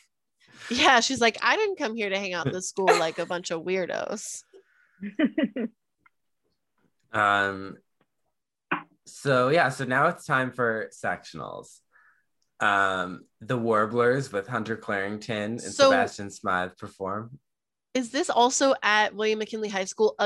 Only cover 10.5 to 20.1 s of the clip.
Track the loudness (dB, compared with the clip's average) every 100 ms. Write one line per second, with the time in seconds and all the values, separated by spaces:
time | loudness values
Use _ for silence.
10.5 | -2 -2 -2 -6 -6 -6 -6 -8 -12 -12
11.5 | -12 -16 -20 _ _ _ _ _ _ _
12.5 | -2 2 2 2 0 -4 -8 -16 _ -6
13.5 | -2 2 2 2 2 2 2 0 -6 -4
14.5 | -4 -4 -6 -4 -4 -4 -6 -6 -4 -4
15.5 | -6 -4 4 6 6 0 -4 -12 -8 -2
16.5 | -2 -2 -8 -16 -10 -8 -6 -10 -16 _
17.5 | _ _ _ _ -6 -4 -2 0 2 2
18.5 | 4 2 2 2 4 2 0 -2 -2 -4
19.5 | -6 -4 -4 -4 2 2